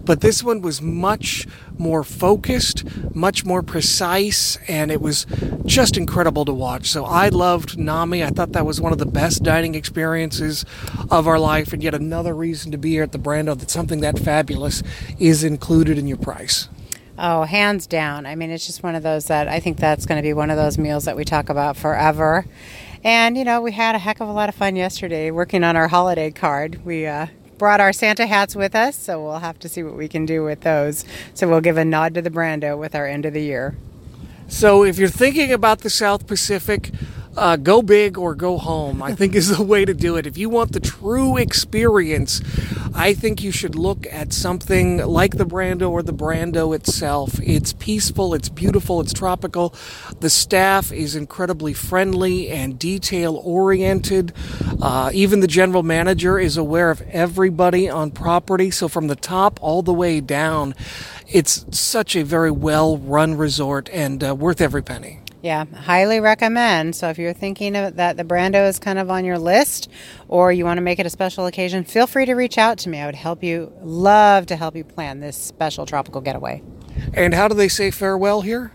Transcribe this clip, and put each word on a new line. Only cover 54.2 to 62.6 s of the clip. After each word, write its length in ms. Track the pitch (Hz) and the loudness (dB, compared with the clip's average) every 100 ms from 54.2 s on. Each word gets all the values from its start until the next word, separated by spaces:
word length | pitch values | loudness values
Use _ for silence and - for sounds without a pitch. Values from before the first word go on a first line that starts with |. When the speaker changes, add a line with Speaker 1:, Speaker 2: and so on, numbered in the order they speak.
| 175 - - - - - | 0 -6 -10 -4 -4 0
Speaker 1:
Uh, 300 | 139 127 131 | 0 0 0
even 260 | 190 196 202 | 2 4 4
the 80 | 185 | 4
general 340 | 160 185 185 | 4 4 4
manager 560 | 165 160 175 180 180 190 | 2 2 2 2 2 2
is 180 | 180 151 | 2 0
aware 360 | 151 165 170 | 0 2 2
of 100 | 156 - | 0 -4
everybody 800 | 175 175 180 190 165 180 180 190 | -2 -2 2 2 4 4 4 0
on 220 | 147 156 | 0 -4
property. 580 | - 175 175 170 185 190 | -4 0 0 2 0 0
So 180 | - 170 | 0 -2
from 200 | - 156 | -2 -2
the 80 | 143 | -4
top 420 | - 185 202 - | -4 2 2 2
all 200 | 156 170 | -2 0
the 120 | 175 | 0
way 280 | 175 175 160 | 0 2 0
down, 540 | 135 143 156 160 139 135 - - - - - | -2 -2 0 -2 -4 -8 -12 -12 -14 -18 2
it's 380 | 190 147 - - | 2 2 -2 -4
such 440 | - - 226 208 180 | -4 -2 -2 -2 -2
a 80 | |
very 280 | 143 165 160 | 0 2 2
well-run 840 | 143 | 2